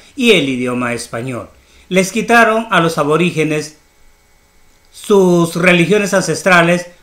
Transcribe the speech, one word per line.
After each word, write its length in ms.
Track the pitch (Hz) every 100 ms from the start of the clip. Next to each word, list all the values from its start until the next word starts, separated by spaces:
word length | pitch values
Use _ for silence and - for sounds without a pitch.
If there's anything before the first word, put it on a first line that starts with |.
| - -
y 160 | 240
el 180 | 185 139
idioma 440 | 123 123 123 120
español. 560 | 117 - 117 131 117 92 _ _ _ -
Les 240 | 185 190
quitaron 540 | 226 208 233 226 220 226
a 80 | 180
los 180 | 165 160
aborígenes 800 | 143 156 175 156 156 151 147 - _ _ - _ _ _ _ _ _ _ _
sus 640 | - - 202 180 175 170 170
religiones 600 | 175 175 160 208 202 196
ancestrales 720 | 165 156 196 180 170 175 - -